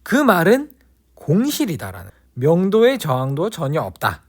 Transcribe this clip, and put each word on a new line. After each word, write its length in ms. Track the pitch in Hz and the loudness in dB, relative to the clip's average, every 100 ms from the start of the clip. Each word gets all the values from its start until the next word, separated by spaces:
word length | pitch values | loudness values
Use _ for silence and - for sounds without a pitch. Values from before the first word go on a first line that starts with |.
그 140 | - | 0
말은 560 | 262 277 180 170 262 294 _ _ _ _ | 2 4 4 4 2 0 _ _ _ _
공실이다라는, 960 | _ - 180 277 294 269 147 95 92 92 _ _ | _ -2 0 0 -2 -4 -4 -8 -12 -18 _ _
명도의 640 | - 139 170 190 214 240 269 | -2 0 2 2 4 2 2
저항도 520 | 156 127 131 139 202 | -2 -2 -2 -4 -6
전혀 320 | 165 139 151 | -4 -4 -4
없다. 400 | 101 - 110 - | -4 -6 -6 -6